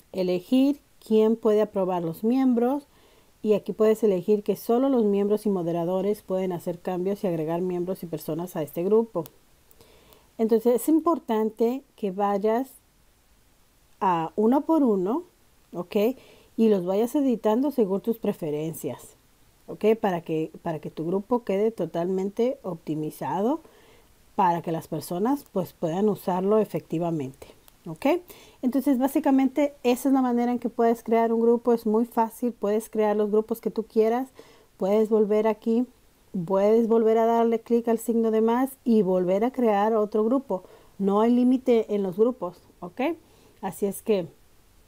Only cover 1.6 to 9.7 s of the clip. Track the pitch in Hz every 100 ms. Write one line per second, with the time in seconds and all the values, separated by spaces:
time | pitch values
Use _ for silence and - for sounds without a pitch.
1.6 | 208 196 185 175 165 160 220 262 262 233
2.6 | 240 277 - _ _ _ _ _ 214 202
3.6 | - 185 214 214 208 180 190 208 208 190
4.6 | - 240 269 247 208 202 208 208 208 190
5.6 | 170 170 170 185 196 208 - 185 190 170
6.6 | 180 170 190 180 185 202 190 160 156 170
7.6 | 185 175 180 190 165 156 - 156 180 170
8.6 | 143 170 190 220 226 175 147 _ _ _
9.6 | _